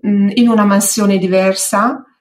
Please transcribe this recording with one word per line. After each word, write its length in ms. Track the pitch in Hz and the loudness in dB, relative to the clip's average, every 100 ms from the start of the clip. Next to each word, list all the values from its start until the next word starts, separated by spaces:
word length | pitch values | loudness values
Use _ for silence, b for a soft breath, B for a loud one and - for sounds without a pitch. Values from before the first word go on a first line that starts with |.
| 214 | -2
mm, 220 | 202 202 | 0 0
in 140 | 247 233 | 2 2
una 160 | 226 | 2
mansione 540 | 202 202 208 - 202 196 | 2 2 0 -2 0 0
diversa 840 | 180 185 190 190 - 202 226 277 - _ | 0 0 0 -2 -4 -2 -2 -4 -14 _